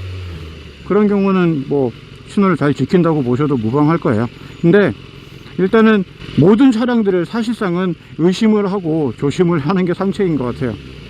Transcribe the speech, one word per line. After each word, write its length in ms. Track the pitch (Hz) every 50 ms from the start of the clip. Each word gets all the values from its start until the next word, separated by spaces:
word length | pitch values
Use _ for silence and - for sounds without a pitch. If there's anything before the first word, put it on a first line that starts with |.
| - - - - - - - - - - - - - - - - -
그런 200 | - 180 208 214 202
경우는 580 | 208 202 196 196 190 185 175 170 160 139 127 -
뭐 220 | 143 143 131 117 - - - - - - - -
신호를 280 | - 208 196 190 170
잘 180 | 135 143 147 135
지킨다고 480 | - 135 - - 180 165 165 156 151 127
보셔도 340 | 120 127 123 151 156 147
무방할 420 | 123 107 110 123 147 147 151 165 165
거예요. 300 | - 143 113 104 120 113 - - - - - -
근데 320 | - 170 185 208 196 143 101 - - - - - - - - - - - - -
일단은 460 | 185 196 - 220 220 220 220 202 180 - - - - - - 135
모든 320 | 139 185 226 214 277 262 220
차량들을 520 | 220 254 240 247 233 214 196 185 180 165
사실상은 720 | - - 240 220 233 226 - 214 185 170 180 190 180 160 - - - 135 -
의심을 520 | 156 180 185 - 233 220 214 208 202 185 196
하고 420 | 208 175 156 160 165 151 123 113
조심을 440 | - 139 143 - - 185 170 175 156
하는 240 | 135 156 196 180 185
게 80 | 165 170
상책인 420 | - 185 196 180 - 202 175 156
것 80 | 131 123
같아요. 280 | 123 - - 139 120 104 95 - - - - - -